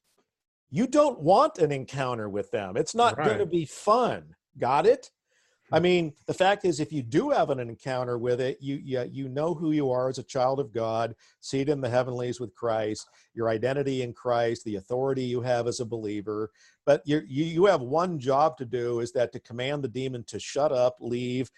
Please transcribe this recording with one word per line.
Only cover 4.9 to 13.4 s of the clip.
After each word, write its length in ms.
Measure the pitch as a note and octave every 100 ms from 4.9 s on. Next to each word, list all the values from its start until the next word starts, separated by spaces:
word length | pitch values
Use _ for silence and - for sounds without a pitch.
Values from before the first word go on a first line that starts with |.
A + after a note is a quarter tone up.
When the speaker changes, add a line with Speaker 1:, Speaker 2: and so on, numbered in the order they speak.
| C4 - _ _ _ _ _ _
Speaker 1:
I 60 | D#3+
Speaker 2:
Hmm. 60 |
Speaker 1:
mean, 300 | F3 F3+ E3 - -
the 60 |
fact 320 | C#3 F#3 G3+ F#3+
is, 140 | D3
if 120 | D3+
you 100 | D3+
do 280 | A#2 C#3 C#4
have 200 | B3+ D#3
an 100 | C3+
encounter 580 | A#2 A2 C#3 B2+ B2+ A#2+
with 240 | B2 B2
it, 160 | C3 C#3
you, 140 | C#3 C#3
you, 260 | C#3 B2+ A#2+
you 180 | B2+ C3+
know 240 | B2+ D#3+
who 180 | D#3+ E3
you 200 | D3+ C#3
are 180 | B2+ B2+
as 80 | C3
a 40 |
child 360 | A#2+ C3+ B2+ C3+
of 120 | B2+
God, 420 | A2+ A2+ A2+ A#2 A#2 _ _
seated 320 | - C3+ C3+
in 100 | C#3+
the 80 | B2+
heavenlies 500 | B2 B2+ B2 B2 A#2+
with 140 | A#2
Christ, 540 | - A#2 A2 G#2+ G#2+ - _ _
your 160 | A2